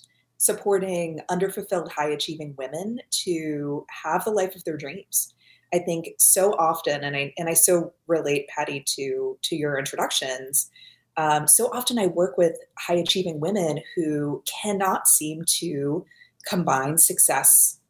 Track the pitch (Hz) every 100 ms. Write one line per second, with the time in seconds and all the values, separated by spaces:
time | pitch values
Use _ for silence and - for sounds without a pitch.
0 | - _ _ - - 202 208 196 190 175
1 | 165 156 - 180 190 208 - 180 160 -
2 | 151 147 - 156 147 135 131 151 202 240
3 | - - 185 165 156 147 143 143 - -
4 | 160 180 220 208 185 185 175 147 143 190
5 | - - - _ _ _ - 175 175 170
6 | - - - 196 196 202 160 165 156 143
7 | 143 143 139 175 170 165 - 175 170 -
8 | - 165 147 143 - - 151 139 - -
9 | 139 131 131 131 - 160 147 135 135 143
10 | 220 - 135 131 131 143 - - - _
11 | _ - 156 151 147 - 247 247 247 240
12 | 185 175 185 - 170 - - - - 175
13 | 175 190 180 151 165 208 165 147 - 185
14 | 156 147 147 143 - - 214 196 190 -
15 | - - 156 160 165 - 165 143 143 147
16 | - _ _ _ - 185 156 135 139 156
17 | - - - 135 - - - -